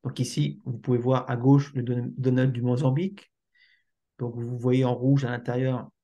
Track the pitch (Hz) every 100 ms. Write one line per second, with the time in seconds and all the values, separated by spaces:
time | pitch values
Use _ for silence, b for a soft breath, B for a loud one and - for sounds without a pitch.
0 | 135 - 123 - 131 - - 117 - 123
1 | 123 131 127 120 127 143 139 131 120 123
2 | 123 123 131 127 131 120 123 123 135 135
3 | 190 202 _ _ _ b b b b _
4 | _ - 120 117 120 123 123 131 127 120
5 | 127 139 127 120 120 123 131 127 - _